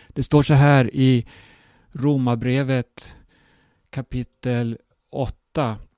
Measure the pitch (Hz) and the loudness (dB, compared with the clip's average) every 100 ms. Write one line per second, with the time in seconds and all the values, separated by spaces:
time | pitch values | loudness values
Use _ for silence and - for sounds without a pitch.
0 | _ - 127 147 143 139 147 139 117 - | _ -8 2 2 4 4 6 4 2 2
1 | 131 123 - - _ _ _ _ _ 143 | 2 2 -2 -16 _ _ _ _ _ -4
2 | 143 139 123 117 127 131 135 127 120 - | -2 0 -2 -2 -2 -2 -2 -4 -6 -14
3 | - - _ _ _ _ _ _ _ - | -20 -20 _ _ _ _ _ _ _ -12
4 | 120 127 120 _ 127 120 117 113 _ _ | -10 -10 -10 _ -4 -2 -4 -8 _ _
5 | _ 139 120 - _ 160 123 104 - | _ -8 -8 -8 _ -6 -4 -6 -14